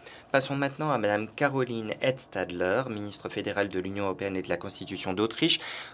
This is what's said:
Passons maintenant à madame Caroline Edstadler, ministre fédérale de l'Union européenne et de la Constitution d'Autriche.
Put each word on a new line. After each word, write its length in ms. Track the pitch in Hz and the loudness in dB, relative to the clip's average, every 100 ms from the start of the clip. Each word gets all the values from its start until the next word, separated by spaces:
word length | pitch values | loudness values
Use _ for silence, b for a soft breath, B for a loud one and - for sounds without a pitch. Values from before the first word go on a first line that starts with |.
| B B B | B B B
Passons 240 | 139 131 139 | 2 4 2
maintenant 340 | 139 139 156 | 0 0 0
à 80 | 123 | 2
madame 300 | 104 104 110 | 2 2 0
Caroline 680 | - 143 135 120 113 107 - | 0 2 2 0 -2 -4 0
Edstadler, 840 | 131 131 - 98 90 87 90 113 127 | 0 0 -4 -2 -2 2 2 2 0
ministre 380 | 107 104 - 98 | -4 -6 -8 -6
fédérale 400 | 107 101 101 101 | -4 -2 0 0
de 100 | 92 | 0
l'Union 260 | 95 101 | -2 -2
européenne 320 | 98 90 98 92 | -2 -2 -2 -2
et 60 | |
de 60 | 90 | -2
la 80 | 87 | -2
Constitution 560 | 98 - 92 95 95 | -2 -8 -6 -4 -2
d'Autriche. 480 | 92 110 - 165 - B B B | 2 2 4 4 4 B B B